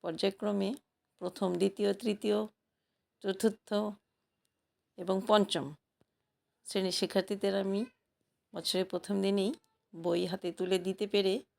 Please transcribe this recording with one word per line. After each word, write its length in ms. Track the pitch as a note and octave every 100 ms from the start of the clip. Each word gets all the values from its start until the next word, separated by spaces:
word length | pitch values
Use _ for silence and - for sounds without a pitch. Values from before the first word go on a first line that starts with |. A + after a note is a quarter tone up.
পর্যায়ক্রমে 720 | F3 D#3+ G3 G3 G#3 G3+ G3 C#4 _ _ _ _
প্রথম, 380 | F3+ - F#3+ F3
দ্বিতীয়, 380 | F#3+ - G3+
তৃতীয়, 540 | G3 - G#3 G#3+ G#3 G#3+ _ _ _ _ _ _ _
চতুর্থ 520 | G3 F#3+ A3 G#3 - G#3 G#3 G3+ _ _ _ _ _ _ _ _ _ -
এবং 240 | F3+ F#3+ F#3+
পঞ্চম 480 | G#3+ G3+ E3+ C3+ D3 _ _ _ _ _ _ _ _ -
শ্রেণীর 260 | G3+ F#3+
শিক্ষার্থীদের 640 | F3 F3 G3 F#3 G3+ G3+ G3
আমি 300 | G3 G3 A#3+ _ _ _ _ _ _
বছরের 320 | - E3 F#3 F#3
প্রথম 360 | F3+ - G3+
দিনেই 320 | G3 G3 F#3+ D#4 _ _ _ E3
বই 300 | E3+ F3 F3+
হাতে 260 | F#3+ F3+
তুলে 280 | E3+ F#3 F#3+
দিতে 280 | F3+ F#3 G#3
পেরে 360 | G3+ F#3+ G#3 -